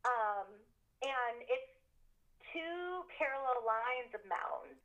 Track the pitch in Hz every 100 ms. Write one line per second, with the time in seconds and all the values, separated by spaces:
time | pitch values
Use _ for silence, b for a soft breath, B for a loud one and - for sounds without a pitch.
0 | 247 240 214 202 196 208 220 _ _ _
1 | 269 262 240 240 240 254 - - _ _
2 | - _ _ _ - 330 330 349 359 359
3 | 349 - 294 269 262 247 226 220 240 254
4 | 240 214 196 180 - - - 269